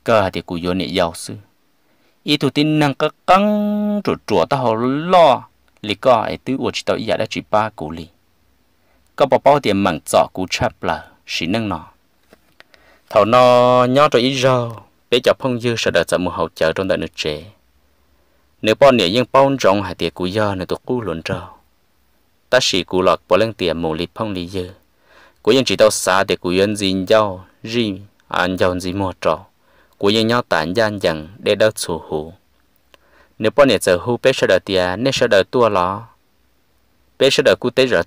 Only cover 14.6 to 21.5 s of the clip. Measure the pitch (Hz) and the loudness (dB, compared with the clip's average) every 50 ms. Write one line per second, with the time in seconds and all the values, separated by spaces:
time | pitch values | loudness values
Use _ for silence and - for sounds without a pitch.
14.6 | 120 117 113 110 - _ _ _ _ - - 123 123 - 95 - - 135 123 120 | 0 -4 -10 -14 -18 _ _ _ _ -2 0 0 2 2 0 0 -2 -4 -4 -2
15.6 | 113 123 117 110 - 113 95 87 82 - - 82 90 87 85 - 82 80 - - | -2 -4 -4 -2 -2 -2 0 0 0 0 0 -2 -2 -2 -4 -4 -6 -6 -4 -2
16.6 | 85 80 82 - 95 95 90 85 82 82 _ - - 78 76 76 82 101 - _ | -2 -2 -2 -2 -2 -2 -2 -4 -4 -8 _ -8 -8 -8 -8 -8 -12 -18 -20 _
17.6 | _ _ _ _ _ _ _ _ _ _ _ _ _ _ _ _ _ _ _ _ | _ _ _ _ _ _ _ _ _ _ _ _ _ _ _ _ _ _ _ _
18.6 | - 107 113 - 143 139 127 117 98 85 98 123 123 - - 131 139 139 139 127 | -2 0 2 6 6 6 6 6 4 2 2 0 0 2 4 4 4 4 2 2
19.6 | - 98 95 104 101 92 85 - 92 82 - - 90 90 92 107 107 104 101 95 | 2 2 2 2 0 -6 -6 -4 -6 -6 -4 -4 -6 -4 -2 -2 -2 -2 -2 -4
20.6 | 90 - 90 - _ - 127 123 113 95 82 82 80 - 95 90 87 - | -6 -6 -6 -8 _ -6 -6 -6 -4 -6 -8 -8 -6 -8 -8 -8 -10 -16